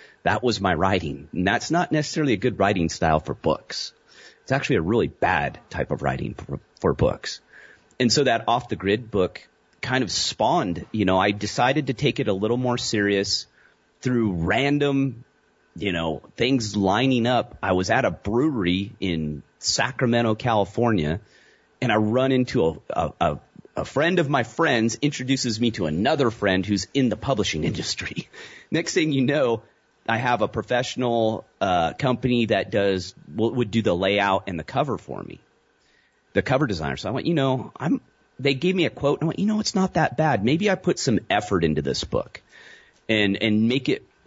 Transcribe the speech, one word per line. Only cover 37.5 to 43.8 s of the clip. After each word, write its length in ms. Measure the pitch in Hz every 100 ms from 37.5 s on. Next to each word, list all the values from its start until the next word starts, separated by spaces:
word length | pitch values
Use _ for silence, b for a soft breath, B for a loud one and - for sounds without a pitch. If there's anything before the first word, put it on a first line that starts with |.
| 131 - -
I'm," 260 | 143 277 - _ _ -
they 160 | 131
gave 220 | 135 175 185
me 100 | 151
a 60 |
quote 280 | - 143 147
and 40 | 160
I 20 |
went, 100 | -
"You 80 | 202
know, 120 | 214
it's 140 | 208
not 220 | 202 185 180
that 200 | 151 -
bad. 300 | 156 117 107
Maybe 240 | 160 208
I 60 | -
put 240 | - -
some 200 | - 104 -
effort 360 | 101 - 95
into 180 | 82 76
this 220 | 69 67
book 360 | - 55 - - _ B B B B B -
and, 320 | 110 104 98
and 260 | 110 107 113
make 220 | 135